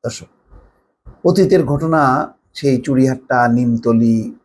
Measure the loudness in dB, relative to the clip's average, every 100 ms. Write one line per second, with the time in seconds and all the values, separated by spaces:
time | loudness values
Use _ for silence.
0 | -12 -12 -20 _ _ -20 _ _ _ _
1 | -20 -4 -2 2 2 2 0 -2 0 0
2 | 0 0 -4 _ _ -6 -2 -2 0 0
3 | 0 -2 -4 0 2 2 0 -2 0 2
4 | 2 0 -4 -14